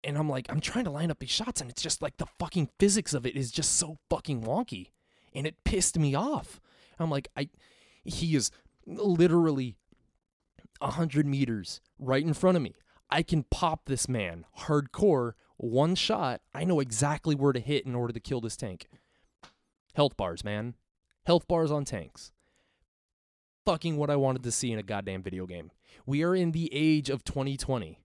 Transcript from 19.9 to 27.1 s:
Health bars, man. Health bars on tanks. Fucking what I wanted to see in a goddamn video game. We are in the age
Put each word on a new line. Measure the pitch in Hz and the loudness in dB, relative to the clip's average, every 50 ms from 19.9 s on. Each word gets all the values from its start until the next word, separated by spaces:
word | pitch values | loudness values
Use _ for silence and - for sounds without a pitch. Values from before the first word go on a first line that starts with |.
| _ | _
Health | - 147 135 - | 2 2 2 2
bars, | - 101 90 85 85 | -2 -4 -4 -4 -6
man. | - 104 104 104 110 120 123 _ _ _ _ _ _ _ _ _ _ | -6 -6 -4 -4 -6 -8 -10 _ _ _ _ _ _ _ _ _ _
Health | - 170 170 - | 2 2 2 4
bars | _ 180 165 165 147 | _ 0 2 2 2
on | 151 147 143 | 0 -2 -4
tanks. | - - 98 78 67 _ - - - _ _ _ _ _ _ _ _ _ _ _ _ _ _ _ _ _ _ _ _ _ _ _ _ _ _ _ | -4 -6 -8 -8 -10 _ -20 -20 -20 _ _ _ _ _ _ _ _ _ _ _ _ _ _ _ _ _ _ _ _ _ _ _ _ _ _ _
Fucking | - 175 160 - 170 156 147 | 0 0 0 0 -2 0 0
what | 147 147 | 0 2
I | 147 | 2
wanted | 143 135 131 131 127 120 | 2 2 2 0 0 -4
to | 120 | -4
see | 113 - - 123 | -2 -2 -2 -2
in | 113 107 | -2 -4
a | |
goddamn | 101 95 110 101 98 98 95 95 | -4 -4 -6 -4 -4 -4 -6 -6
video | 92 98 92 92 92 | -6 -6 -8 -8 -8
game. | 90 90 87 80 78 _ _ _ _ - - _ | -8 -10 -12 -14 -16 _ _ _ _ -20 -14 _
We | - 139 143 160 | -2 0 2 2
are | 175 185 | 2 2
in | 185 175 170 | 2 2 2
the | 160 165 165 160 | 0 -2 -4 -2
age | - 147 156 156 156 151 143 135 | -2 2 4 4 4 4 2 -2